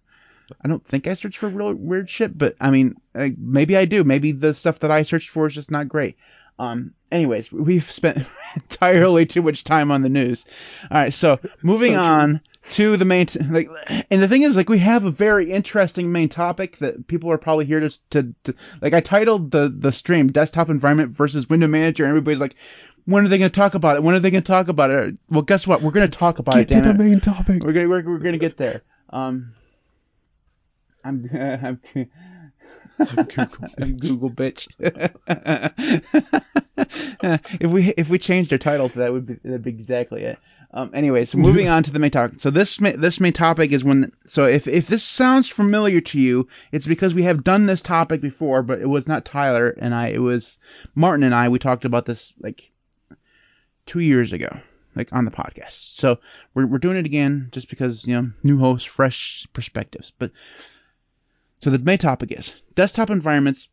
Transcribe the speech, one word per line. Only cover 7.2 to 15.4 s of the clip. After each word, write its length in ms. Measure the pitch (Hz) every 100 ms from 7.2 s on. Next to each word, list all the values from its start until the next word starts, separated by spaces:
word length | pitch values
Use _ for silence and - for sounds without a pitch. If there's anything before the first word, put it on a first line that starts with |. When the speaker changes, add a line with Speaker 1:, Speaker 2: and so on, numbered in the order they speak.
| 143 110 -
Speaker 1:
we've 380 | - 151 180 -
spent 360 | - 165 156 131 -
<laughs> 140 | -
entirely 720 | - - - 180 180 185 170 165
too 160 | 175
much 200 | 160 143
time 260 | - 156 143
on 100 | 139
the 60 | 131
news. 360 | 139 123 120 - - - - -
All 60 | 156
right, 160 | 135
so 260 | - 160 135 - -
moving 300 | 165 220 240
Speaker 2:
So 60 | 196
true. 80 | 170
Speaker 1:
on 340 | 156 147 151 _ _ -
to 260 | - 214 202
the 80 |
main, 220 | 185 180 180
t-, 140 | -
like, 260 | 151 165 160 160 - - -
and 120 | 190
the 40 | 190
thing 120 | 262
is, 160 | 294 190
like, 140 | 185
we 80 | 214
have 260 | 190 240
a 60 | 196
very 420 | 139 214 208